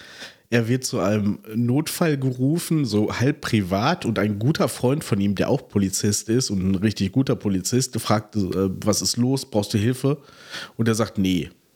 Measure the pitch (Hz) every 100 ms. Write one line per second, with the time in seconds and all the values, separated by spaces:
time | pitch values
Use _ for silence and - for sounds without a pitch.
0 | - - - - _ 120 113 127 - 117
1 | 90 107 104 98 - 110 120 131 160 -
2 | 170 143 131 123 131 170 - 160 131 104
3 | 107 101 127 147 - 110 90 98 123 180
4 | - 104 104 104 117 165 147 - 123 147
5 | - 104 101 92 - 131 - 104 98 -
6 | 104 101 - 117 131 98 92 95 107 104
7 | 98 131 139 113 107 95 - 123 127 110
8 | - 110 - 110 95 90 95 95 104 98
9 | 98 - 123 135 - 110 101 107 110 127
10 | 135 147 - - - - - - 113 110
11 | 110 - 95 90 69 - _